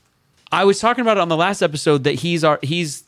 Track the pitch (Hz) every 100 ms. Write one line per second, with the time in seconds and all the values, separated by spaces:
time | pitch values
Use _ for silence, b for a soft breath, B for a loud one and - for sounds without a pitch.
0 | _ _ _ _ - 160 196 196 226 240
1 | 226 202 170 160 180 202 175 147 165 147
2 | 139 139 165 170 156 151 135 170 160 135